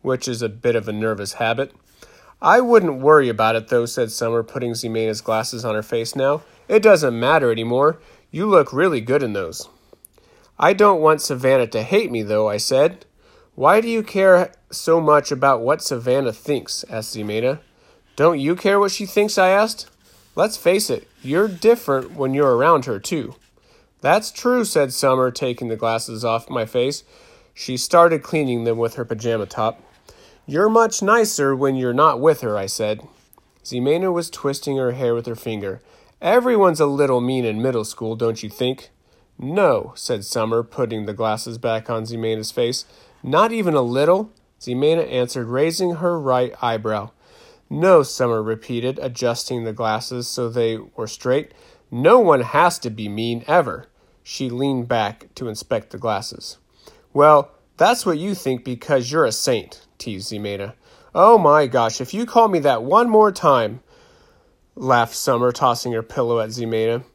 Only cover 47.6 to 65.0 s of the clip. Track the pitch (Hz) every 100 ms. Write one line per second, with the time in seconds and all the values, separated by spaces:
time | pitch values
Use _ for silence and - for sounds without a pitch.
47.6 | _ 143 180 180 135 - 123 113 107 110
48.6 | - 120 123 135 131 120 123 117 - 123
49.6 | 113 110 113 110 113 127 120 - 120 117
50.6 | 113 110 - - 110 - 127 135 - _
51.6 | _ _ _ 120 147 247 202 143 120 147
52.6 | 170 170 123 107 104 104 117 117 120 170
53.6 | 135 95 - _ _ _ - - 131 120
54.6 | 139 131 120 120 104 104 - - 127 107
55.6 | - 117 - 92 117 101 110 - - -
56.6 | _ _ - _ _ 139 147 151 139 _
57.6 | _ - 180 240 - 156 185 196 135 127
58.6 | 131 120 - 139 123 151 135 107 - 120
59.6 | - - _ _ - 98 98 110 104 101
60.6 | 101 - _ _ _ 175 196 233 160 151
61.6 | 143 127 113 - 127 196 233 233 226 180
62.6 | 143 120 120 196 240 220 214 185 170 131
63.6 | 107 123 _ _ _ _ _ _ _ _
64.6 | _ - 131 120